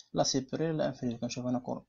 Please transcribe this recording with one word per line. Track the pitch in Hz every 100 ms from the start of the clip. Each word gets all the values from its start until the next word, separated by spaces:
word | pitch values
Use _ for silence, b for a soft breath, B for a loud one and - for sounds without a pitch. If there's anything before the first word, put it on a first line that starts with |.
| B
لا | 165
سيبري | 151 135 131 135 160
لا | 156 143
انفيريور. | 135 123 117
كنشوف | 120 - 123
انا | 123
كور-، | 123 120